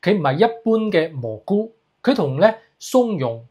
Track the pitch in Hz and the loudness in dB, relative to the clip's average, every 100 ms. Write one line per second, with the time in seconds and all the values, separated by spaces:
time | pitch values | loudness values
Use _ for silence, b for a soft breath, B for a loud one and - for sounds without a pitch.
0 | 175 208 143 139 226 - 226 220 214 185 | 2 0 0 2 0 0 0 0 2 0
1 | 160 147 117 107 - 202 220 _ _ _ | -2 -6 -10 -10 -2 -2 -2 _ _ _
2 | - 269 147 131 202 220 B B - 262 | 0 0 -2 2 2 2 B B -2 0
3 | 240 190 127 117 120 | 0 -2 -4 -6 -16